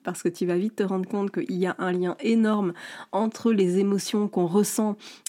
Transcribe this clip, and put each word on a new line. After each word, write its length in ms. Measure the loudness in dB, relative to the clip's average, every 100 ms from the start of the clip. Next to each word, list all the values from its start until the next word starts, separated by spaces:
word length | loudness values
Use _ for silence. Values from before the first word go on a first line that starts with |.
parce 180 | -8 -4
que 60 | -4
tu 180 | -2 0
vas 120 | 0
vite 180 | 0 0
te 80 |
rendre 240 | 0 0 -2
compte 240 | -2 -2
qu'il 240 | -2 -4 0
y 120 | -2
a 100 | -2
un 140 | -2
lien 240 | 0 -2 -2
énorme 540 | 2 4 4 2 0 -4 -12 -16 -6
entre 400 | -2 -2 0 2
les 260 | 4 4 4
émotions 480 | 2 0 0 -2 0
qu'on 180 | 0 2
ressent 520 | 2 2 2 -2 -2 -10 -14